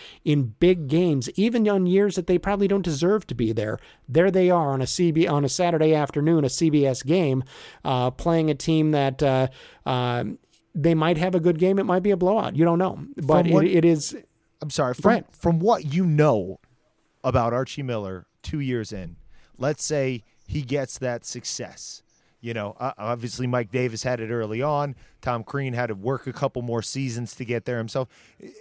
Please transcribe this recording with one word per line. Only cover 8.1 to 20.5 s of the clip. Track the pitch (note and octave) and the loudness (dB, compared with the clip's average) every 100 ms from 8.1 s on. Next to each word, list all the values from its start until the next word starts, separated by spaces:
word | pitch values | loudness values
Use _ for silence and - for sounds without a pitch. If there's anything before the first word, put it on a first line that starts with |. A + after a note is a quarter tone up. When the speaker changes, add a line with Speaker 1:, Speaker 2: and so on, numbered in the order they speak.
Speaker 1:
playing | C3 E3+ E3 D#3 | -2 0 2 2
a | |
team | C#3+ - D#3+ D#3 | 0 0 2 2
that, | D3 C#3 C3 | 2 0 0
uh, | C#3+ C3 C3 - - - | 2 2 0 -4 -20 -12
uh, | - B2+ B2 A#2+ G#3 - _ _ _ - | -4 -2 -2 -2 -4 -8 _ _ _ -2
they | D3+ | 2
might | E3 D#3 D#3+ | 2 2 0
have | F3+ | 0
a | F3+ | 2
good | E3 D#3+ | 2 2
game. | F#3 G3 | 2 2
It | |
might | F#3 F3+ | 2 0
be | F#3+ | 2
a | F#3+ | 2
blowout. | F3+ A3 B2 | 2 2 0
You | C#3 | 2
don't | E3+ E3+ | 2 2
know. | F#3 - C#3+ - | 0 -4 -12 -6
But | C#3+ D#3 | 2 4
Speaker 2:
From | E3+ | 4
what | E3 | 4
Speaker 1:
it, | - F3+ | 4 4
it | |
is. | E3+ D#3+ - B3+ - _ _ _ | 4 4 0 -12 -16 _ _ _
Speaker 2:
I'm | D3+ | -8
sorry. | - C3 | -2 -2
Speaker 1:
Go | B2 | 0
Speaker 2:
From, | E3+ | 2
Speaker 1:
ahead. | A#3 - | 2 0
Speaker 2:
from | - E3+ E3 | -4 0 2
what | F#3 A3+ D3 | 2 2 0
you | D3+ F3+ | 0 2
know | D3+ D3+ A2+ F#2 F#2 _ _ _ _ _ _ | 4 4 4 0 -8 _ _ _ _ _ _
about | C3 B2 A#2 | -2 2 2
Archie | A#2+ C3 - | 0 -4 -6
Miller | C3+ A2+ G2 F#2 - _ | -6 -6 -6 -10 -14 _
two | - D#3 | -8 -6
years | C3+ B2 G#2+ | -4 -4 -6
in, | G2+ E2+ E2+ - - - - | -10 -12 -16 -20 -20 -20 -6
let's | C3 D3 | -4 -4
say | - D3+ C3 B2 - _ | -4 -2 -2 -4 -10 _
he | - | -10